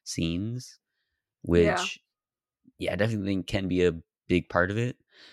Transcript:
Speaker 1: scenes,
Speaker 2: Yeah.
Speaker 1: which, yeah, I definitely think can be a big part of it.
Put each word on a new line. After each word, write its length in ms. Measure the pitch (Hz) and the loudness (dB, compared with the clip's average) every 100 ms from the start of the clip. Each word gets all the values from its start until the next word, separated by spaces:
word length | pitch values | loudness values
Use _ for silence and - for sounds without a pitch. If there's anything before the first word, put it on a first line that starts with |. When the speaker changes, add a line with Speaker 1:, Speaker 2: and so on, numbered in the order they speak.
Speaker 1:
scenes, 760 | - - 82 87 107 123 - - _ _ _ _ _ _ 82 | -10 -4 -2 -2 -6 -8 -12 -20 _ _ _ _ _ _ 2
Speaker 2:
Yeah. 340 | 87 82 180 185 | 4 4 2 -4
Speaker 1:
which, 120 | - _ _ _ _ _ _ _ - | -8 _ _ _ _ _ _ _ -8
yeah, 140 | 90 | -4
I 20 | 90 | -2
definitely 320 | 110 107 98 | -2 -2 -2
think 200 | 95 87 | -4 -2
can 200 | 104 95 | -4 0
be 180 | 90 90 | 2 2
a 140 | 82 - _ - | 0 -12 _ 0
big 220 | 90 - | 0 2
part 220 | 87 90 | 0 2
of 60 | 107 | 0
it. 200 | 123 - _ _ - | -4 -8 _ _ -20